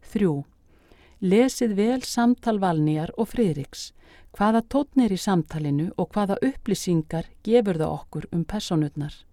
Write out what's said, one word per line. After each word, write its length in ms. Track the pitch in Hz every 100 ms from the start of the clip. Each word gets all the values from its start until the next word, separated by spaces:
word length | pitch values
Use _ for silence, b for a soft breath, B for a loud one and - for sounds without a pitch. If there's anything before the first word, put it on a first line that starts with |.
Þrjú. 400 | - 214 196 143 143 _ _ b b b b b
Lesið 520 | 185 196 262 - 240 196
vel 260 | 214 254
samtal 540 | - - 240 247 - 214
Valnýjar 540 | 190 160 151 156 165 -
og 120 | 220
Friðriks. 640 | - 214 143 139 - - b b b b -
Hvaða 260 | 208 226 226
tónn 360 | 269 285 -
er 80 | 240
í 40 | 185
samtalinu 760 | - 185 156 160 151 143 170 -
og 160 | 180
hvaða 240 | - 208 196
upplýsingar 840 | 262 269 - 190 - 170 156 165 - -
gefur 360 | - 233 208 165
það 140 | 160 151
okkur 320 | - 156 -
um 120 | 175
persónurnar? 680 | 165 214 - 165 151 147 147 - -